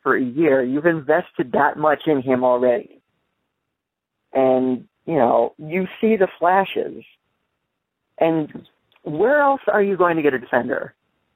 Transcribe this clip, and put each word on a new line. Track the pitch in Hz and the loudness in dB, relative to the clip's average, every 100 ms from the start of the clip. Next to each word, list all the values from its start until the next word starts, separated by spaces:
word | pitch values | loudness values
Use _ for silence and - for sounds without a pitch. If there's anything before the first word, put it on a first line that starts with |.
for | 135 113 | 0 0
a | |
year. | 127 123 165 135 | 0 0 2 2
You've | 127 139 165 | 0 0 0
invested | 165 135 160 180 - 135 | -2 0 -2 -2 -8 -4
that | - 143 - | 0 0 0
much | 147 143 - | -2 0 0
in | 143 | -2
him | 127 127 | 0 0
already. | 127 123 123 120 - - _ _ _ _ _ _ _ _ _ _ _ _ _ | 2 2 2 0 -4 -20 _ _ _ _ _ _ _ _ _ _ _ _ _
And, | 135 131 127 127 123 - _ - | 0 2 2 0 -4 -8 _ -4
you | 160 | 0
know, | 120 117 117 - | 2 2 0 -4
you | 156 175 185 - | -8 -6 -6 -2
see | 220 220 | 0 2
the | 185 - | 0 0
flashes. | 170 190 190 - - - - _ _ _ _ _ _ _ _ _ _ - | 0 2 0 -4 -6 -8 -20 _ _ _ _ _ _ _ _ _ _ -2
And | 165 160 151 - - _ _ _ | 0 0 -4 -10 -20 _ _ _
where | 170 151 220 294 | -10 -2 0 2
else | 285 277 - | 2 0 0
are | 208 | 0
you | 202 185 | 0 2
going | 175 165 | 0 2
to | |
get | 147 | 0
a | 127 | -2
defender | 123 127 120 - 135 _ _ _ _ | -2 -2 -2 -6 -8 _ _ _ _